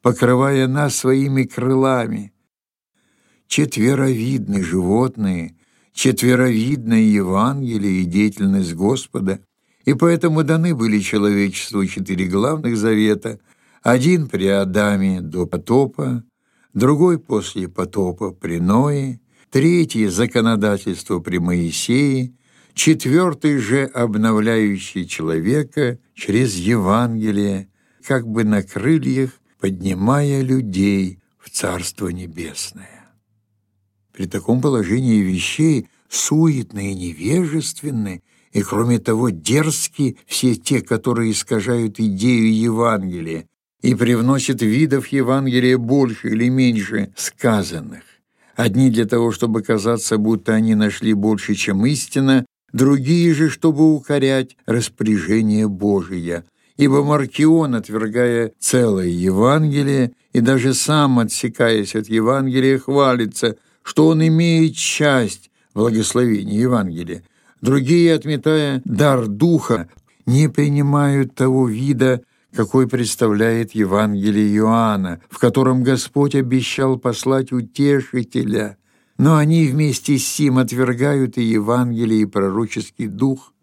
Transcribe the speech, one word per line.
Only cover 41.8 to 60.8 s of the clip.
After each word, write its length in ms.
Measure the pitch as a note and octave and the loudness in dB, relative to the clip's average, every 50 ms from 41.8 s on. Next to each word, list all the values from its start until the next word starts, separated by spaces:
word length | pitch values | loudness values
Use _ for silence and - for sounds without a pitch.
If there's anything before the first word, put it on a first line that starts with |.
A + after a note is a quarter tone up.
| A2+ G#2+ G#2 - | -2 -4 -2 -2
идею 560 | A2 G#2+ G2 F#2+ A2 B2+ B2 A2+ A2 A2 A2 | -2 -2 0 0 2 2 4 4 4 2 2
Евангелия 920 | A2 A2+ A#2 A2 A2+ A#2 A#2 A2 G#2 F#2+ F#2 F2+ F2 E2 E2 E2 D#2+ - _ _ _ _ _ _ _ | 2 0 0 0 0 0 0 0 0 -2 -6 -8 -8 -8 -8 -8 -10 -10 _ _ _ _ _ _ _
и 140 | - B2 - | 0 0 2
привносят 640 | - A#2+ A2+ B2 A2+ A#2 B2+ C#3 C3+ C3 - C3+ - | 2 2 2 2 2 2 2 2 0 0 -2 -2 0
видов 460 | A#2 G#2+ A2 C#3 D#3 D3 C#3 C3+ B2+ | 0 0 2 2 2 2 2 -2 -2
Евангелия 720 | - C3+ C#3 B2+ A#2+ C3 C3+ C#3 C3 A#2+ B2+ B2 B2+ B2+ B2+ | -2 -2 0 0 2 0 0 0 0 0 2 4 4 2 2
больше 500 | A#2 A2+ C3+ C#3+ C3+ A#2+ G#2+ - - A#2 | 2 2 2 2 2 2 0 -6 -4 -4
или 180 | A2 A2 A#2 B2 | -2 0 0 2
меньше 600 | B2+ C3 C3 B2 A#2 A2 G2 F#2+ A2 G#2+ G2+ - _ | 2 2 2 2 2 0 -2 -2 -4 -4 -4 -6 _
сказанных. 880 | - - - _ _ - B2 A2 G#2 F#2 E2+ F2 D#2+ D2+ D2 - - - _ _ _ _ _ _ _ _ _ _ | -10 -10 -10 _ _ 0 0 0 0 -2 -4 -8 -10 -12 -12 -16 -18 -20 _ _ _ _ _ _ _ _ _ _
Одни 360 | - A#2 A2 F#2+ C3 C3+ C3 | -2 -2 0 2 4 4 4
для 140 | A2 A#2 A2+ | 4 2 0
того, 260 | G2+ A#2+ A#2 A#2 A#2 | 2 0 0 0 0
чтобы 320 | G#2+ - B2 A2+ A2 A2+ G2+ | -2 -2 -2 -2 -2 -2 0
казаться, 560 | - A2+ G#2+ F#2+ A#2 A#2+ A2 - - A2 G#2+ | 0 -2 0 0 -2 -2 -2 -2 -2 -2 0
будто 340 | G#2 A2 A2+ G#2 - - A2 | 0 0 0 0 0 0 0
они 220 | A2 A2 A2+ A2 | 2 2 2 2
нашли 380 | G#2+ G#2+ G#2 G2+ - A2+ A2 G#2+ | 2 2 0 -2 -2 -2 0 0
больше, 420 | G2+ G2+ A2 G#2+ G2+ - - G#2 | 2 2 0 0 -2 -2 -4 -4
чем 280 | G2 - G#2+ G2 F#2+ A2 | -2 -2 -2 0 0 0
истина, 580 | C3+ D3+ B2+ - - - C#3 C3+ C3+ C3+ C3 B2+ _ _ _ _ _ | 0 0 -2 -6 -4 -2 0 2 4 2 2 0 _ _ _ _ _
другие 600 | - A#2+ C3+ C#3 C#3+ C3 B2+ C3+ E3+ F3 E3+ E3+ D#3+ | -2 2 2 4 4 2 2 2 2 4 4 2 2
же, 160 | C#3 D#3+ D3+ | 2 0 0
чтобы 460 | - - - E3 D3+ C#3+ D#3 D#3+ D#3 | 0 0 0 0 2 4 4 4 4
укорять 600 | C#3+ B2+ - D3 C#3+ C3 C3+ C3+ C3 C3 - - _ _ | 2 -2 -2 0 0 2 2 2 0 -2 -4 -10 _ _
распоряжение 1000 | - A2 A#2+ A2 - _ _ A2 A2 G#2+ G2 D#2+ F2 G#2+ A2+ A2+ G#2+ G#2+ G#2+ A2 | -2 -2 -2 -2 -4 _ _ 0 0 0 0 0 0 0 2 2 2 2 2 0
Божие. 760 | G#2 G2+ F2+ G2+ G#2 G2+ G2 E2+ F2+ F#2+ F2+ E2+ F2 E2+ E2+ E2+ _ _ _ _ _ _ | 0 -2 0 0 2 2 0 -2 -4 -8 -8 -6 -6 -6 -8 -8 _ _ _ _ _ _
Ибо 260 | - C#3+ C#3 C3+ C#3+ C#3+ | 0 2 2 4 2 2
Маркион, 680 | D3 D3 D3 C3+ - - - D3+ D#3 E3 E3 D#3 C#3 B2 | 2 0 0 -2 -4 -2 2 4 4 4 4 2 0 -2
отвергая 800 | A2+ - - G#2 A2 A2 A2 A2 B2 B2 B2 A#2+ A#2 A#2 A2 _ _ | -4 -6 -6 -6 -4 -4 -2 -2 0 0 0 0 0 -2 -4 _ _
целое 480 | - - - B2+ A#2+ A2+ G2+ F#2+ F#2 | -4 0 2 2 2 2 0 0 0
Евангелие 1040 | F2+ F2 F2 F2+ F#2+ F#2 G2 A2 B2+ C#3 D#3 D#3 D3+ C#3 C#3+ C#3 C#3 C#3 C3+ B2+ A#2+ - _ _ _ - | -2 -2 0 0 0 2 2 2 4 4 2 0 0 0 -2 -2 0 0 0 0 -2 -4 _ _ _ 0
и 80 | B2 | 2
даже 340 | A#2 B2+ C3+ C3 A#2 C3+ B2+ | 2 4 2 2 2 0 0
сам 420 | - | 0